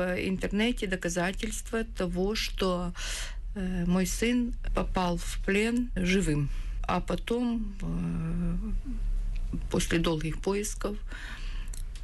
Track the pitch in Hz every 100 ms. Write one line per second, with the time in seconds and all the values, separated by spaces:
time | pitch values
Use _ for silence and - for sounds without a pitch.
0 | 180 180 190 185 - 202 226 247 202 180
1 | 170 175 175 190 220 - - 226 226 -
2 | 180 180 190 220 - - 190 180 175 175
3 | - - - - - 208 185 180 175 180
4 | 220 - 226 247 240 - - - 175 185
5 | 180 175 - - - 196 220 240 247 -
6 | 180 190 165 147 139 - - - - 180
7 | - 180 - 233 240 233 214 196 170 170
8 | 170 170 165 170 175 175 214 - - 226
9 | - - - - - - - - - 170
10 | 170 156 156 151 - 202 214 - 196 214
11 | - - - - - - - - - -